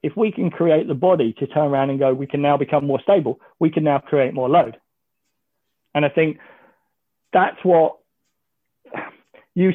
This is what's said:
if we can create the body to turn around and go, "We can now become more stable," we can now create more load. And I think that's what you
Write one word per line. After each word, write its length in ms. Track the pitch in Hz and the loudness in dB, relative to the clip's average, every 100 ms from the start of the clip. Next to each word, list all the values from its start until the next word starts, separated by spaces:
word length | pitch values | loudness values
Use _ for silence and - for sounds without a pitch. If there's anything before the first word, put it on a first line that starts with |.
if 120 | 147 196 | -8 -2
we 160 | 220 | -4
can 200 | 180 180 | -2 -4
create 360 | - 170 156 - | 0 2 2 0
the 80 | 139 | -2
body 380 | 175 175 117 | 0 2 0
to 140 | - 135 | -2 -4
turn 200 | 151 147 | -2 0
around 180 | 139 139 | 0 -2
and 100 | 139 | 0
go, 140 | 139 | 0
"We 140 | 131 139 | -2 -4
can 140 | 147 | -2
now 160 | 143 139 | 0 0
become 280 | 143 151 143 | 0 -2 0
more 140 | 135 | -4
stable," 400 | - 202 135 - - _ | 2 0 0 -8 -12 _
we 100 | 165 | -2
can 140 | 165 | 0
now 160 | 156 139 | 0 -2
create 340 | - 147 127 | 0 0 0
more 160 | 131 127 | -2 0
load. 280 | 165 127 - _ _ _ _ _ _ _ _ _ _ _ 147 | 2 2 -4 _ _ _ _ _ _ _ _ _ _ _ -2
And 100 | 147 | 0
I 40 | |
think 300 | 165 160 151 - - _ _ _ _ _ _ _ | 0 0 -2 -16 -20 _ _ _ _ _ _ _
that's 320 | 180 185 - | 0 0 -2
what 340 | 185 170 160 - _ _ _ _ _ _ _ _ - - - - _ _ _ | 2 4 2 -2 _ _ _ _ _ _ _ _ -18 -16 -16 -20 _ _ _
you 200 | - 190 | -2 0